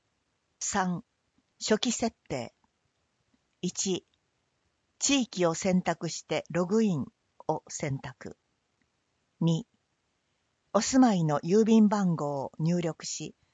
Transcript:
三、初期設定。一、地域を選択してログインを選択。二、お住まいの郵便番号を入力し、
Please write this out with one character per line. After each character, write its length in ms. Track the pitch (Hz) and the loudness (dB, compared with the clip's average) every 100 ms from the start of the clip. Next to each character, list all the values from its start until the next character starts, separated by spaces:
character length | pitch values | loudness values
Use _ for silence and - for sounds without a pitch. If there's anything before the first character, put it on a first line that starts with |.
| _ _ _ _ _ - | _ _ _ _ _ -12
三、 440 | - 202 185 175 - _ _ _ _ - | -4 -2 -2 -4 -8 _ _ _ _ -8
初 180 | - 214 | -2 0
期 140 | 247 | 0
設 240 | - 233 - - | -2 -4 -6 -10
定。 280 | 139 110 _ _ _ _ _ _ _ _ _ _ _ | -8 -8 _ _ _ _ _ _ _ _ _ _ _
一、 460 | 185 - 190 175 - _ _ _ _ _ _ _ _ - | -8 -6 -4 -4 -6 _ _ _ _ _ _ _ _ -6
地 240 | - 277 | 0 2
域 220 | 233 185 170 | 0 0 0
を 80 | |
選 300 | 165 196 185 | 0 0 0
択 260 | 180 165 165 | 0 -4 -6
し 160 | - - | -8 -6
て 180 | 160 - | -6 -4
ロ 160 | 165 175 | -2 0
グ 160 | 220 | 2
イ 140 | 220 156 | 2 0
ン 100 | 113 _ _ - - | -4 _ _ -12 -6
を 140 | 156 - | -6 -6
選 320 | - 156 135 | -8 -6 -6
択。 360 | 135 - - - _ _ _ _ _ _ _ _ _ - | -10 -16 -18 -18 _ _ _ _ _ _ _ _ _ -2
二、 260 | 165 160 - _ _ _ _ _ _ _ _ _ _ | 0 0 -4 _ _ _ _ _ _ _ _ _ _
お 80 | 202 | -2
住 180 | - 262 | 2 4
ま 140 | 254 | 6
い 100 | 190 | 4
の 160 | 156 147 | 2 0
郵 220 | 170 202 | 2 2
便 240 | 220 226 208 | 6 6 6
番 280 | 208 185 160 | 4 0 0
号 260 | 143 143 | -4 -6
を 100 | 123 - | -8 -4
入 240 | 160 175 | -2 -2
力 240 | 170 156 - | -2 -6 -10
し、 300 | - 156 - _ | -10 -12 -14 _